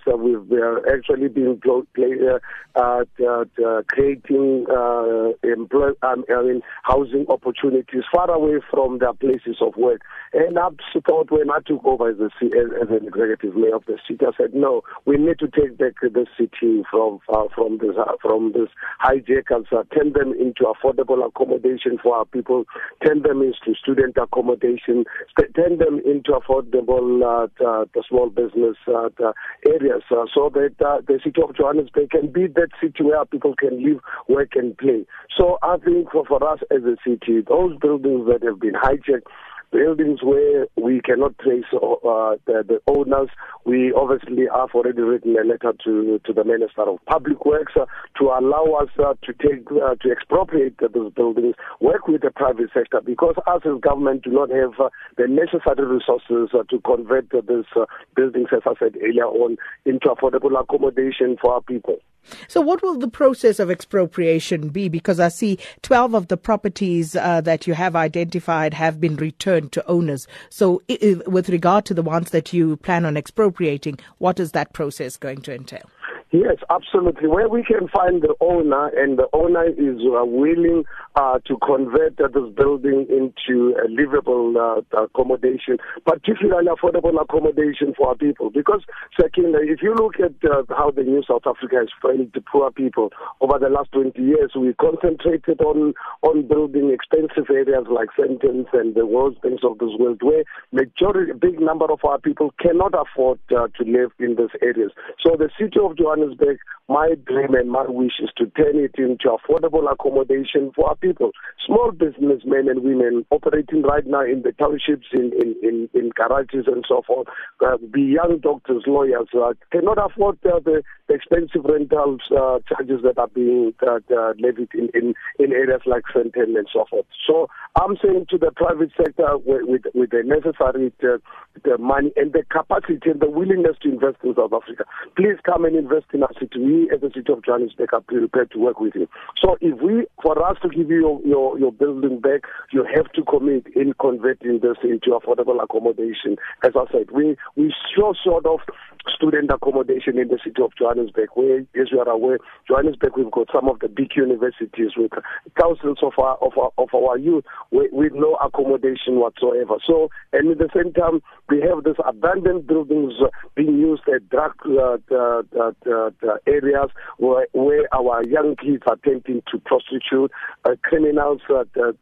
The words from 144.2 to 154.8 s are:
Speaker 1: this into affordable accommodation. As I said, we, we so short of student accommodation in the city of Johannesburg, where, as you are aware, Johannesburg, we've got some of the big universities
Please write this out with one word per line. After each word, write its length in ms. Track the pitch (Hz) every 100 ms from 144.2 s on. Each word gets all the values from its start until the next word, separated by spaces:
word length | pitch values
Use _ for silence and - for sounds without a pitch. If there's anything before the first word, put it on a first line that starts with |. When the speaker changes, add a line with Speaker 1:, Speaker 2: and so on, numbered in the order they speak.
| 123 127 120 120
Speaker 1:
this 160 | 120 117
into 280 | 123 113 -
affordable 500 | 117 - 120 123 123
accommodation. 760 | 113 113 117 113 113 107 104 101 - -
As 80 | 127 127
I 160 | 131
said, 200 | 127 104
we, 240 | 131 151 139 - -
we 160 | 151 - - -
so 180 | 208 180
short 240 | 185 170 160
of 140 | 160 - - - - -
student 440 | - 156 151 143
accommodation 640 | 135 135 135 131 131 135 123
in 120 | 123
the 100 | 120
city 180 | 110 113
of 100 | 117 -
Johannesburg, 520 | 117 120 113 110 107
where, 260 | 123 131 131
as 320 | 131 120 127
you 80 | 127
are 100 | 120
aware, 300 | 113 127 131 - - -
Johannesburg, 460 | 135 156 139 135 131
we've 140 | 117
got 160 | 120 110
some 160 | 139 131
of 100 | 120
the 80 | 110
big 280 | 104 135 -
universities 760 | 131 120 123 - 110 -